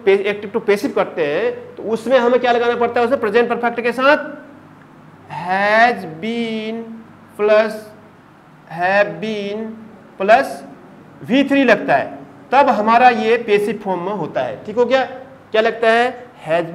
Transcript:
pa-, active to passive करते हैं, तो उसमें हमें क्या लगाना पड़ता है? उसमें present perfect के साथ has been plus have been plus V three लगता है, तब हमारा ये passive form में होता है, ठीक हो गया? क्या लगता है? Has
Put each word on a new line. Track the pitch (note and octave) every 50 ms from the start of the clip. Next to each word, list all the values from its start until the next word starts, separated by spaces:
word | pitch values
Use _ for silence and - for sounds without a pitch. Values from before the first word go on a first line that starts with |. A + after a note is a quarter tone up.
| - G3
pa-, | G3 G3+ G3
active | G#3 G3+ G3+ A3 G3 -
to | A3
passive | - - G3+ G3+ - B3+
करते | G#3+ G#3+ F3+ F3+ - F3+ D#3
हैं, | C#3+ D3 F3 A3+ B3 A#3+ - - - -
तो | -
उसमें | - G3 A3+ A3 - A#3 C4+ C4
हमें | A#3 A#3+ B3+ A#3+
क्या | A#3+ B3
लगाना | A#3+ A#3 A#3 A#3 A#3+
पड़ता | A#3 A#3 A#3 A#3+ A#3+
है? | A#3+
उसमें | A#3 C#4 C#4
present | B3 G#3+ G3 A#3 A#3+ A3
perfect | A#3+ A#3+ A#3+ A#3 A#3 A#3+
के | A3+ A#3+
साथ | A#3 B3 C4 C#4 D4+ D4 - - - - - - - - - - - - - - - - - - - - - - D3+ D3+ E3+ F3
has | F#3 F#3+ G3+ G#3 G#3+ A3+ A#3 B3 A#3 F#3+ F#3+ E3 D#3 D#3 E3
been | A3 A#3 A#3 A#3 A3+ A3 A3 G#3+ A3 A3+ A3+ A3+ A3+ A3+ - - - - - - - - -
plus | G#3 G#3+ G#3+ G#3+ A3+ A3 - - - - - - - - - - - - - - - - - - - - D#3+ F3
have | F3 F#3 G3 G3+ G3+ - E3 E3 G3
been | A3 A3 G#3 G3+ G3+ G3+ A3 A3+ A3 A3 - - - - - - - - -
plus | F#3+ G3+ A3 C4 C#4 - - - - - - - - - - - - - - - - C#3
V | A3 C#4 C#4 C#4
three | C#4 C#4 C#4
लगता | A#3 G#3 D3 C#3 D#3 D3+
है, | C3 G#2+ - - - - - - - - -
तब | - C4+ C#4+ C4
हमारा | A3+ G#3 G#3 A3+ A3+ A#3 B3+ B3
ये | A#3+ A3 A3 A3 A#3
passive | A#3 A3+ G#3+ G3+ G3+ G3+ A3+ A3 G#3 -
form | G3 F#3 F3
में | E3+ F#3+
होता | G#3+ G3 D#3 C#3+ - D3+
है, | B2+ A#2+ G#2+ G#2 -
ठीक | G#3+ G3+
हो | A#3+ A#3+
गया? | A3 C4 C4+ B3+ - - - - - - - - -
क्या | - G#3+
लगता | A3 A3+ A3+ - A#3 A3+
है? | A3+ A#3 A#3+ B3 B3 - - - - - - D#3+
Has | D#3+ E3+ E3+ E3